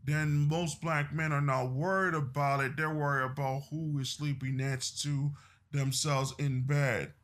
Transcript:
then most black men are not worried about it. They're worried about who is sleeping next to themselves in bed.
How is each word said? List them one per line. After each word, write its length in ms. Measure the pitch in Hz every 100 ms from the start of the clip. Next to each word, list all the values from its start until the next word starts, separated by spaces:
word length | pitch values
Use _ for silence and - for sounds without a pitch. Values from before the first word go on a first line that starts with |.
| 131
then 440 | 151 151 147 147
most 320 | 160 170 -
black 320 | 165 156 143
men 180 | 151 156
are 80 | 143
not 320 | 143 131 127
worried 420 | 131 175 190 185
about 460 | 160 143 139 143 139
it. 160 | 135 135
They're 180 | 156
worried 300 | 156 143 139 131
about 300 | 139 135 135 139
who 300 | 156 160 143
is 100 | 131
sleeping 480 | - 147 135 131 131
next 440 | 135 131 - -
to 300 | 147 143 143 139 - - _
themselves 640 | 143 135 131 156 135 131 -
in 260 | 143 127
bed. 500 | 127 143 139 104 69 -